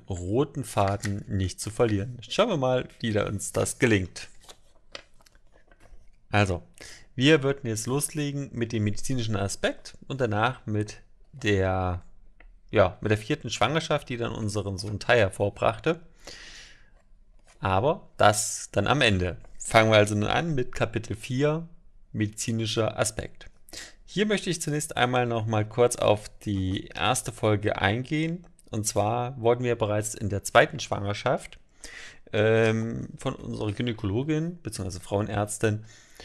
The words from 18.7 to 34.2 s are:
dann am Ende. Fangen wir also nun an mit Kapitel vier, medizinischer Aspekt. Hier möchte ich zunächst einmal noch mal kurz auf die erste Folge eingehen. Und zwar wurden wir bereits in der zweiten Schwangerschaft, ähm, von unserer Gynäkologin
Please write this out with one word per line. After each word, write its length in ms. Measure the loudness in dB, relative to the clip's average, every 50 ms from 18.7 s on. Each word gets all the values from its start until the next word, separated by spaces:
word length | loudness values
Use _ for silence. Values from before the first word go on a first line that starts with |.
dann 160 | -2 0 2
am 140 | 2 4 4
Ende. 360 | 4 4 4 2 0 -2 -4 -8 -12 -16 -14
Fangen 340 | -14 -4 4 6 6 8 8
wir 60 | 8
also 180 | 8 8 6 2
nun 140 | 0 0 0
an 260 | 0 0 0 0 -2
mit 180 | -2 -2 -2 -2
Kapitel 420 | -2 -2 -2 -2 -4 -4 -6 -8
vier, 520 | -8 -6 -4 0 2 2 2 2 0 -4 -10 -16 -20 -20 -20 -20 -20 -18 -8 -2
medizinischer 840 | -2 -2 -2 -2 -4 -4 -2 -2 -2 -2 0 0 0 0 0 0
Aspekt. 540 | -2 -2 -2 -2 -4 -8 -10 -12 -16 -18 -20 -20 -20 -20 -18 -16 -16 -16 -18 -20 -20 -20 -6 -2
Hier 120 | 0 0
möchte 240 | 2 0 0 0 -2
ich 120 | -4 -4
zunächst 360 | -4 -4 -4 -4 -4 -4 0
einmal 280 | 0 2 2 2 2 2
noch 200 | 2 0 0 0
mal 200 | 0 0 0 0
kurz 300 | 0 4 4 4 4 4
auf 340 | 4 4 4 4 4 0 -8 -18 -10
die 480 | -6 -2 -2 0 0 -2 -2 -4 -6
erste 440 | -8 -6 -2 0 0 0 0 -2 -6
Folge 480 | -6 0 2 2 2 2 2 0 0 2
eingehen. 640 | 2 2 0 0 -2 -4 -2 -2 -2 -2 -4 -8 -10 -16 -20 _ -14 -8
Und 160 | -6 -4 -4
zwar 540 | -2 0 0 0 0 0 -2 -4 -4 -6 0
wurden 240 | 2 4 4 4 2
wir 140 | 0 0
bereits 380 | 2 2 0 0 0 -2 -4 -6
in 120 | -6 -4
der 160 | -4 -4 -4 -4
zweiten 380 | 4 6 6 6 6 2 -6
Schwangerschaft, 800 | -6 -4 -4 -4 -2 -4 -4 -2 0 0 0 0 -4 -10 -18 -20 -20 _ _ -20 -18 -18 -16 -16 -16 -18 -18 -20 -12 -4 0
ähm, 760 | 2 4 4 4 4 4 4 2 0 -2 -2 -4 -6 -8 -10 -10
von 180 | -8 -6 -6 -6
unserer 360 | -6 -8 -8 -6 -4 -4 -2
Gynäkologin 880 | -2 -2 -2 -2 -2 -2 -2 -2 0 0